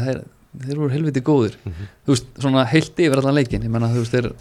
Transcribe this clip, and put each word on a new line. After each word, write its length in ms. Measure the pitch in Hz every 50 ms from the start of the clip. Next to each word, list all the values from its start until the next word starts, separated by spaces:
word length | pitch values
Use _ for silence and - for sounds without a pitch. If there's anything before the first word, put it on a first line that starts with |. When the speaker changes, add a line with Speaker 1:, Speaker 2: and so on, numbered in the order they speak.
| 120
Speaker 1:
það 40 | 131
er 140 | 127 - - - _ _ _ _ -
þeir 240 | - 127 135 143
voru 160 | 151 151 135 127
helviti 280 | 151 160 151 135 131 123
góðir. 300 | 156 151 135 110 101 - - -
Speaker 2:
Mhm. 220 | 98 80 82 101 - - _ -
Speaker 1:
Þú 80 | - 139
veist, 140 | - - - - -
svona 240 | 135 135 131 131 127
heilt 320 | 117 151 156 - - - -
yfir 160 | 175 151 135
allan 180 | 135 135 135 143
leikinn. 280 | 147 131 - - 101 113
Ég 60 | 113 113
meina, 160 | 117 117 117
þú 140 | 120 120 117
veist, 100 | 117 123
þeir 140 | 123 120 - - -